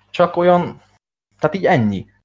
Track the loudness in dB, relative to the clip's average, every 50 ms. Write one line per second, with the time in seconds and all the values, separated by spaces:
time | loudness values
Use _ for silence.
0 | _ _ -2 0 0 0 0 0 2 2 2 2 0 -4 -8 -14 _ _ _ _
1 | _ _ _ _ _ _ _ -6 -6 -4 -4 -2 0 0 2 2 2 0 -2 -4
2 | -8 _ _ _ _